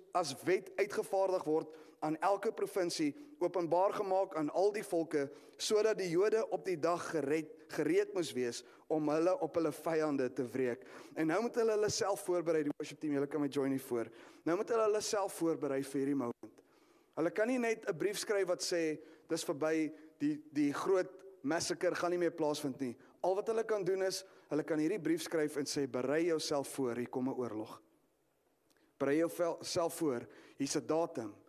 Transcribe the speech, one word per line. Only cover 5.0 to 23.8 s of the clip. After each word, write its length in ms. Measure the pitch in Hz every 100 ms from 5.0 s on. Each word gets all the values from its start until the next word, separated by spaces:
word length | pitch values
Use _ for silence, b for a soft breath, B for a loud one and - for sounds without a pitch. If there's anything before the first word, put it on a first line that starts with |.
| 156 151 139 B B -
sodat 400 | - 214 214 202
die 120 | 185
Jode 400 | 165 208 220 208
op 160 | 180 -
die 140 | 175
dag 300 | 160 170 -
gered, 400 | 165 135 160 156 - B
gereed 460 | - 151 185 202
moes 180 | 185 156
wees 300 | 120 123 120 B B _
om 220 | 160 147
hulle 220 | 156 170 185
op 140 | 160 170
hulle 120 | 160 143
vyande 520 | 170 160 156 139 127
te 120 | 127 123
wreek. 380 | 123 127 120 - B B -
En 80 | 160
nou 140 | 175
moet 160 | 233 226
hulle 160 | 226 214
hulle 140 | 208
self 320 | - 202 196 -
voorberei, 360 | 175 165 156 147
die 60 | -
worship 220 | 147 147
team, 160 | 156 139
julle 120 | 139
kan 120 | 156
my 60 | 143
join 220 | 131 135
hier 100 | 135
voor. 260 | - 120 131 B B B -
Nou 100 | 175
moet 120 | 220
hulle 140 | 226 214
hulle 140 | 214
self 320 | 202 214 190 -
voorberei 400 | 165 151 143 135
vir 180 | 139 143
hierdie 180 | 135 139
moment. 420 | 120 - - - b b b b b -
Hulle 160 | 170 165
kan 140 | 226
nie 100 | 254
net 280 | 233 220 -
'n 80 | 165
brief 220 | 180 196
skryf 280 | - 202 180
wat 140 | 175
sê, 380 | - 175 160 151 B B _
"Dis 160 | 165
verby, 480 | - 151 156 160 156 151 B -
die, 220 | 143 151 -
die 200 | 139 143
groot 360 | 139 180 190 180 - - -
massacre 520 | 135 165 - 165 180 156
gaan 160 | 175
nie 80 | 175
meer 120 | 170
plaasvind 480 | 165 151 147 143 123
nie." 160 | 131 117 B B
Al 120 | 180 190
wat 120 | 208
hulle 160 | 226
kan 200 | 220 214